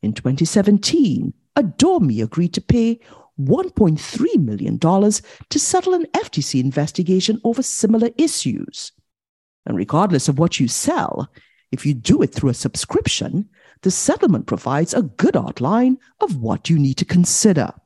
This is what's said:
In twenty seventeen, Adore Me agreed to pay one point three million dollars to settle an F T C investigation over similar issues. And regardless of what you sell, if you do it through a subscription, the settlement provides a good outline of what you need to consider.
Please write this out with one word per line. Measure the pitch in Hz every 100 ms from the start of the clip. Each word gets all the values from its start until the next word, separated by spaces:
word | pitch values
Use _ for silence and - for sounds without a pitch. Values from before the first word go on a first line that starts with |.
In | 107
twenty | 104 127 135 165
seventeen, | 214 196 208 - 339 247 135 - - _ -
Adore | 220 - 311 359
Me | 165 110
agreed | 110 - 175
to | 185
pay | - 240 226 233 _ - _ -
one | 135 254 370
point | - 196 156
three | - - 302 381
million | 127 104 - -
dollars | 160 190 208 208 - - -
to | 294
settle | - 370 359
an | 359 330
F | - 440
T | -
C | 143 135
investigation | 131 135 151 - 175 190 185 220
over | 233 233
similar | 262 - 214 226 233 233
issues. | 311 - 135 107 - - - _ _ _ _ _ _ _ -
And | 101
regardless | 101 151 202 156 -
of | 139
what | 170 -
you | 120
sell, | - - 339 - - 143 - _ _ _
if | 131
you | 143
do | 135 - -
it | -
through | - 135
a |
subscription, | 120 - - - 370 - - - 175 208 _ _ _
the | 190
settlement | - - 349 349 147 -
provides | - - 139 165
a | -
good | 170 - - 269
outline | 120 - 123 214 254 262 _ _
of | 359 156
what | 113 - -
you | 165
need | 139 131
to |
consider. | - 180 175 - 214 165 113 -